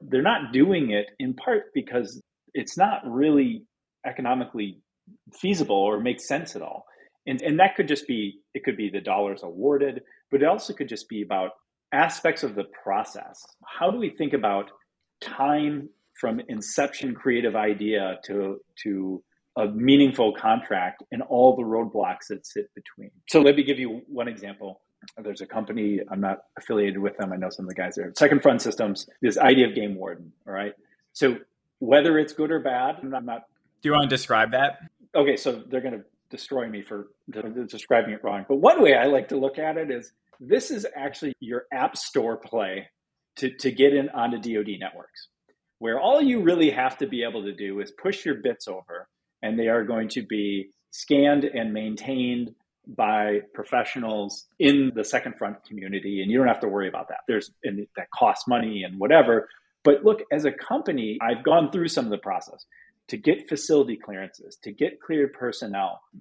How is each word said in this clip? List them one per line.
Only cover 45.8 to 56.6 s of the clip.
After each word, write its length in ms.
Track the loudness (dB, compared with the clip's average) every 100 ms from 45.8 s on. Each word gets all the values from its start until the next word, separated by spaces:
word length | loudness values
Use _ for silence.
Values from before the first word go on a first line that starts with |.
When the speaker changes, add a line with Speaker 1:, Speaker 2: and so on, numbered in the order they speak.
| -4 0
Speaker 1:
all 220 | 4 4
you 200 | 4 4
really 300 | 4 6 4
have 260 | 4 0 -2
to 80 | -4
be 160 | -2
able 200 | -4 -4
to 100 | -8
do 260 | -8 -8 -6
is 100 | -8
push 340 | -6 -6 -4 -4
your 100 | -4
bits 320 | -4 -4 -8
over, 400 | -12 -12 -16 -16 _ _ _
and 180 | -6 -2
they 80 | 2
are 160 | 0
going 260 | 0 -4 -4
to 140 | -6
be 460 | -6 -4 -4 -4 -8 _ _
scanned 520 | -16 0 4 6 4
and 300 | 0 -2 -4
maintained 800 | -4 -6 -8 -6 -4 -2 -2 -6 -10 _ _ -12
by 540 | -2 0 0 0 -2 -4
professionals 920 | -10 -4 -2 -2 -6 -6 -4 -6 -10 -14 2
in 320 | 4 6 2
the 100 | -2
Second 320 | -2 -2 -4 -6
Front 260 | -8 -8 _
community, 560 | -14 -8 -6 -4 -4
and 80 | 0
you 80 | 4
don't 100 | 4
have 120 |
to 80 | 2